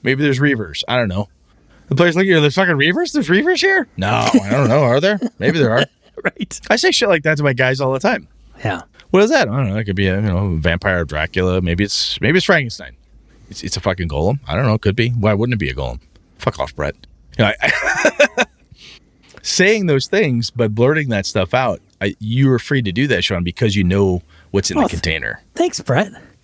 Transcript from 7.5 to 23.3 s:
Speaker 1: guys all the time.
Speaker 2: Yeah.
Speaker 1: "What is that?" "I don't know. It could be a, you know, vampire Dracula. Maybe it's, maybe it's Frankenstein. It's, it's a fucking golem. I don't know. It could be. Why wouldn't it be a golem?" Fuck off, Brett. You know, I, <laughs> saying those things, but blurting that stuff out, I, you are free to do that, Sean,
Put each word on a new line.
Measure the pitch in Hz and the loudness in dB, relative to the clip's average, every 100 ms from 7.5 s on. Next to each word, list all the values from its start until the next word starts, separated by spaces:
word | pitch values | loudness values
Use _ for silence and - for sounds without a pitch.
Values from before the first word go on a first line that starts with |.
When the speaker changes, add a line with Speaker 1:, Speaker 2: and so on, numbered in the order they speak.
Speaker 1:
guys | 127 131 135 | 2 0 0
all | 135 | -2
the | 131 | 0
time. | 190 - - _ - - | 0 -2 -6 _ -20 -8
Speaker 2:
Yeah. | 107 90 - _ - | -6 -6 -10 _ 0
Speaker 1:
"What | 185 | 2
is | 220 | 4
that?" | 302 151 | 4 2
"I | 123 | 0
don't | 117 | -2
know. | 101 | -2
It | |
could | 104 95 | -2 0
be | 98 | 0
a, | 95 | 2
you | 107 | 0
know, | 90 101 82 | 0 0 0
vampire | 80 82 104 92 | 0 0 0 -2
Dracula. | 76 76 80 95 92 92 | -2 -4 -4 -2 0 0
Maybe | 90 85 | 0 -2
it's, | 101 - - - | -2 -2 -4 -2
maybe | 110 175 | 0 2
it's | - | 2
Frankenstein. | 170 123 - 69 - _ - _ _ - | 0 0 -10 -16 -20 _ -20 _ _ -18
It's, | - | -12
it's | 92 - | -8 -4
a | |
fucking | - 90 82 | -2 -2 -4
golem. | 71 85 139 - | -2 -2 -2 -4
I | 85 | -2
don't | 127 | 0
know. | 107 | 0
It | |
could | 104 110 | 0 0
be. | 117 | -2
Why | 120 104 | 0 0
wouldn't | 101 120 117 | 0 -2 -2
it | |
be | 69 | -4
a | 64 | -4
golem?" | 65 58 _ _ _ _ | -6 -8 _ _ _ _
Fuck | - - | -6 -4
off, | 67 - | -10 -4
Brett. | 73 - - _ _ - | -6 -6 -18 _ _ 0
You | 104 | 0
know, | 110 | 2
I, | - - - - 311 - 294 - 240 _ _ - | -2 -2 -2 0 -2 2 0 0 -6 _ _ -20
<laughs> | - - _ _ _ - | -20 -20 _ _ _ -14
saying | - - 185 220 180 | -6 2 4 4 2
those | 139 - | 0 0
things, | 190 175 120 117 | 0 0 0 -2
but | 117 113 | -2 -2
blurting | 104 123 156 143 | 2 2 2 0
that | 107 98 | -2 -2
stuff | 107 95 | -2 0
out, | 123 123 92 _ _ | 0 0 -4 _ _
I, | 101 - | -6 -4
you | 104 120 135 | -4 2 2
are | 123 | 2
free | - 139 | 0 -2
to | 107 | -2
do | 90 139 | -2 0
that, | 104 | 0
Sean, | - | 0